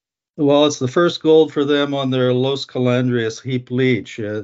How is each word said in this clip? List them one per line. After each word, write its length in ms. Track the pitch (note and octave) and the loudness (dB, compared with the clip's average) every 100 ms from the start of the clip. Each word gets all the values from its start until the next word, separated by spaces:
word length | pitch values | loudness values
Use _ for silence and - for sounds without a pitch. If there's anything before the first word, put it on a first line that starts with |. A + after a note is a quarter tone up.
| _ _ _ - | _ _ _ -2
Well, 260 | C#3+ C#3+ | 2 4
it's 140 | D3 - | 2 0
the 100 | B2+ | -2
first 340 | F3 F3 E3 | 0 0 0
gold 300 | D#3 D#3+ D3+ | 4 4 4
for 100 | D3+ | 0
them 300 | C#3+ C#3+ C#3+ | 0 0 -2
on 160 | C#3 C3 | -4 -2
their 240 | B2+ B2+ | 0 0
Los 320 | B2+ C3 C#3 | 0 -2 -4
Calandrias 800 | - B2+ B2 B2 B2+ A#2+ A2+ A2 | -6 -2 0 0 0 -2 -2 -6
heap 280 | B2+ B2 B2+ | -8 -8 -4
leach. 480 | B2+ C3 A2 - - | -2 0 0 -4 -10
Uh, 220 | G#2 G#2+ | -8 -8